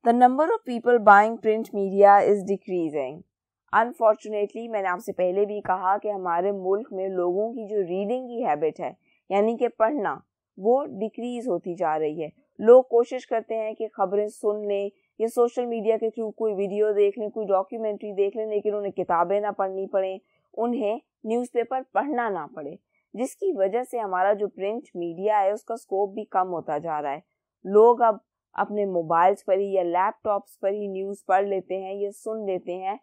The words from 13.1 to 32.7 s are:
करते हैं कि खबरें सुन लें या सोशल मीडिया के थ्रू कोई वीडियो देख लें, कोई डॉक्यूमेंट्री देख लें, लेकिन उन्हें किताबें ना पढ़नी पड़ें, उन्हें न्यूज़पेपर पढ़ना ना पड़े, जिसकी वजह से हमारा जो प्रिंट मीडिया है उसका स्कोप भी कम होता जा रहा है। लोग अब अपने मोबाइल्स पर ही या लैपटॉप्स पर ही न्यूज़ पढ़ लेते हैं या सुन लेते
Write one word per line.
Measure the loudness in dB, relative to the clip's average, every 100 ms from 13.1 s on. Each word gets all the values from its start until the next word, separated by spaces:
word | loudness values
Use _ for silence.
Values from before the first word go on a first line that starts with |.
| -6 -4
करते | -6 -4 -6
हैं | -6 -8
कि | -10
खबरें | -4 -2 -2 -4
सुन | -4 -4 -4 -4
लें | -4 -4 _ _ -6
या | -4
सोशल | 2 0 0 -4
मीडिया | -2 0 0
के | -2
थ्रू | -4 -8
कोई | -4 -4
वीडियो | -2 -4 0 0
देख | 4 2 0
लें, | -8
कोई | -6 0
डॉक्यूमेंट्री | 0 0 -6 -6 -6 -8
देख | -2 -2 -2
लें, | -4
लेकिन | -2 -2
उन्हें | -4 -6
किताबें | -6 -2 0 2 0
ना | -2
पढ़नी | -4 -4 -4 -4
पड़ें, | -2 -2 -8 _ _ _
उन्हें | -6 -4 -2 -2 -4 _ _ -4
न्यूज़पेपर | -4 -2 -4 -4 -6 -4
पढ़ना | -4 -2 -4 -2
ना | -4 -8
पड़े, | -12 -14 -14 _ _ _
जिसकी | -8 -8 -4 -4
वजह | 0 0 0
से | -4 -6
हमारा | -4 0 2
जो | 2 -2
प्रिंट | -4 -6 -6 -10 -8
मीडिया | -8 -4 0 2
है | 0
उसका | -2 -8 -12
स्कोप | -4 -2 -2
भी | -4 -4
कम | -2 -2
होता | -4 -4 -6
जा | -4 -6
रहा | -6
है। | -8 _ _ _ _ 2
लोग | 6 6 6
अब | 2 2 _ _ _ -6
अपने | -4 -2 -2
मोबाइल्स | -2 0 4 4 2
पर | 0 0
ही | 2
या | 0
लैपटॉप्स | 0 0 0 -2 -4 -4 -4 -4
पर | -4
ही | -2 -6
न्यूज़ | -6 -8 -8 2
पढ़ | 2 2
लेते | -2 -4 -8
हैं | -8 -6
या | -6
सुन | -8 -10 -6 -4
लेते | -6 -6